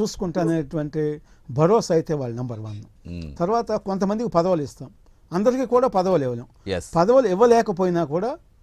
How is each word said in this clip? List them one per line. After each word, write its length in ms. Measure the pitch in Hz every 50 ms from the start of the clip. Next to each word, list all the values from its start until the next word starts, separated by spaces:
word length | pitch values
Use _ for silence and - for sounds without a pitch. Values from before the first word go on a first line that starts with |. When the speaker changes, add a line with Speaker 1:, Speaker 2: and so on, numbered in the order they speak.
Speaker 1:
చూసుకుంటా" 400 | 214 208 - - - 180 156 190
అనేటువంటి 840 | 170 165 165 160 151 135 - 160 147 151 - 156 151 151 151 151 - _ _ _ _ -
భరోసా 440 | 123 127 156 175 214 226 - - 180
అయితే 200 | 165 156 - 160
వాళ్ళు 220 | 147 131 123 117
నెంబర్ 240 | 120 127 123 117 107
వన్. 200 | 107 110 107 104 107 - _ _ - -
Speaker 2:
మ్మ్. 280 | 87 87 82 76 69 -
Speaker 1:
తర్వాత 320 | 170 175 226 233 233 233 214
కొంతమందికి 580 | 208 - 196 190 190 196 190 208 220 240 214
పదవులు 320 | - 170 165 185 185 160 143
ఇస్తాం, 280 | 123 - - 139 120 - _ _ _ _ _ _ - 156
అందరికీ 340 | 180 208 254 247 262 262
కూడా 220 | 214 240 247 254 247
పదవులు 360 | - 190 180 190 185 160 135
ఇవ్వలేం. 220 | 127 123 120 120 - _ _ -
Speaker 2:
ఎస్. 240 | 98 95 87 - - -
Speaker 1:
పదవులు 300 | 165 170 202 247 269 262
ఇవ్వలేకపోయినా 800 | 202 180 185 240 247 233 233 226 220 196 156 190 185 170 170 170
కూడా 340 | 135 143 175 190 240 294 349 _ _ _ _